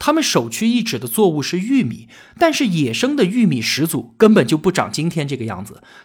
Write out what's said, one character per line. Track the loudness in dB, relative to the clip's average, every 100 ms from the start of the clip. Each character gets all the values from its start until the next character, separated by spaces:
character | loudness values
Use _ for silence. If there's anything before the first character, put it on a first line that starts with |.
他 | 0
们 | 0
首 | 2 0 -2
屈 | -2 0
一 | 0
指 | -2 -6
的 | -4
作 | 2 2
物 | 2
是 | -2 -4
玉 | 0 0
米， | 0 -4 -14 -20 -20 -2
但 | 0
是 | 0 0
野 | 0 0
生 | 0 -2
的 | 0
玉 | 0 2 2
米 | 2
始 | -2 -2 -2
祖 | -4 -8 2
根 | 6
本 | 6
就 | 4 0
不 | 0
长 | 0 -2
今 | -4 -4
天 | -4 -6
这 | -6
个 |
样 | -6 -8
子， | -12 -18 -20 -20